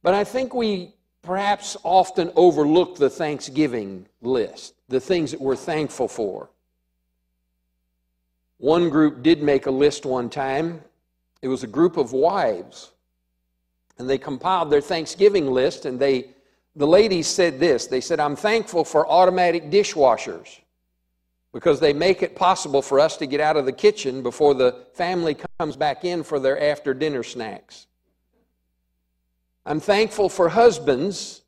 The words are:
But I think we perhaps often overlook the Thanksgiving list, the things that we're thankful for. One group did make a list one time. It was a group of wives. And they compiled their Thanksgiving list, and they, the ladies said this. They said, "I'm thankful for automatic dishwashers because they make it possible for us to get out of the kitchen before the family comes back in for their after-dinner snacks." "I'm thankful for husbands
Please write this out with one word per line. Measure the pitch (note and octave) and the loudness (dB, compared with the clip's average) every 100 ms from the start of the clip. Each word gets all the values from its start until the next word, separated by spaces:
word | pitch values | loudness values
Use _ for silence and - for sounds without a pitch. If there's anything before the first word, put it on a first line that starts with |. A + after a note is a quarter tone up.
But | F3 | 0
I | G3 | 0
think | G3+ B3+ C4 | -2 -4 -4
we | B3+ A3+ G3 F3+ _ _ _ | -4 -2 -4 -8 _ _ _
perhaps | E3+ F#3+ G3+ G3+ - - | -8 -4 -2 -4 -6 -10
often | - F#3 F3+ - E3+ - | 2 2 4 0 0 6
overlook | F3+ D3+ D3 D#3+ F3+ F3+ | 6 6 4 4 2 0
the | C#3 | -2
Thanksgiving | - D#3 C#3+ - C3+ D3+ A#2+ G2 F#2+ F#2 _ | 0 -6 -6 -8 -2 -2 -2 -8 -12 -18 _
list, | A2+ B2+ G#2 - - _ _ | -4 -2 -2 -8 -20 _ _
the | B2+ | -4
things | - F3+ D3+ | -2 -2 -2
that | D3+ | -6
we're | C3+ B2+ | -4 -4
thankful | - D#3 D3 - A#2 | -4 -4 -4 -4 -6
for. | - G#2 - - _ _ _ _ _ _ _ _ _ _ _ _ _ _ _ _ _ _ _ _ _ | -4 -6 -8 -14 _ _ _ _ _ _ _ _ _ _ _ _ _ _ _ _ _ _ _ _ _
One | C3 E3 E3+ | 0 2 2
group | D3 D3+ C3+ | 2 2 2
did | B2 D#3+ | 2 2
make | D3 C3+ | 2 0
a | C#3 | 0
list | C3 C#3+ C#3+ | 2 2 0
one | C#3 B2+ A#2+ | -6 -4 -4
time. | D3 C3+ C3+ E3 E3+ - _ _ _ _ _ | -6 -6 -4 -6 -8 -18 _ _ _ _ _
It | C3+ | -6
was | C3 | -6
a | A#2 | -6
group | A#2 F3 E3+ | 0 0 2
of | B2 | -4
wives. | B2+ D#3 G3 C3+ F2 F#2 - - _ _ _ _ _ _ _ _ _ _ _ | 0 0 2 -2 -2 -8 -20 -20 _ _ _ _ _ _ _ _ _ _ _
And | B2+ | -4
they | C3+ | -4
compiled | D3+ C3 F3 F#3 D#3+ | -4 -6 -2 -2 2
their | D3 | 0
Thanksgiving | C#3+ F3 D3+ - G3+ G3 C#3+ | 0 -6 -6 2 4 4 0
list, | B2+ C3+ - D3+ | 0 0 -2 -10
and | B2+ | -2
they, | C#3 C3 B2 _ _ _ _ - | 0 0 -4 _ _ _ _ -4
the | C#3+ | 4
ladies | F3+ A3 F#3 D#3 | 4 4 0 -2
said | - E3+ C3+ | 0 0 2
this. | E3 B2 - | 0 0 0
They | C3 | -6
said, | - E3 | -2 -2
"I'm | D3 C#3+ | -2 -2
thankful | G#3+ A3+ G#3 F3 | -2 -2 -2 -4
for | D3+ D3+ D3+ | 0 0 2
automatic | E3 F#3 F#3 F3 E3+ D3+ | 4 6 4 2 0 0
dishwashers | F#3+ G3+ D#3+ C3+ A2 - E2 - - _ _ _ _ _ _ _ _ _ | 0 0 4 4 4 -2 -12 -16 -20 _ _ _ _ _ _ _ _ _
because | B2+ F3 C#3+ | -4 0 2
they | D#3+ | 2
make | C#3+ F3 F3+ | 2 0 0
it | F3+ - | -2 0
possible | F#3 C3+ - C#3 | 0 0 0 -2
for | - C3+ | 2 2
us | D#3 - | 2 0
to | C#3+ | -6
get | C#3+ | -2
out | D3+ D#3 | 0 0
of | |
the | C3+ | -2
kitchen | C3 G#3 G#3 C#3 C3 | 0 0 0 -6 -6
before | B2 - D3 | -8 2 2
the | C3+ B2+ B2 - | 4 2 0 -18
family | - F3 F3+ E3 D3 - - | -8 -4 -2 -4 -6 -10 -8
comes | D#3+ C3 | -8 -4
back | D3+ C3+ | -4 -4
in | F3+ F3 | -6 -6
for | D3+ D3 | -4 -2
their | C3 C#3 | 0 0
after-dinner | D3 C#3+ C#3+ C3 D#3 C#3 | -2 -2 -4 -4 -2 -4
snacks." | A2+ B2 A2 G2 _ - _ _ _ _ _ _ _ _ _ _ _ _ _ _ _ _ _ _ - | -8 -10 -12 -12 _ -20 _ _ _ _ _ _ _ _ _ _ _ _ _ _ _ _ _ _ -8
"I'm | D#3 | -8
thankful | F3+ G3+ A3 - G3 | 0 0 0 0 -2
for | - E3+ | 2 2
husbands | F3 A#3+ F3 C#3 B2+ F#3+ - - - | 6 4 4 0 0 -2 -6 -12 -18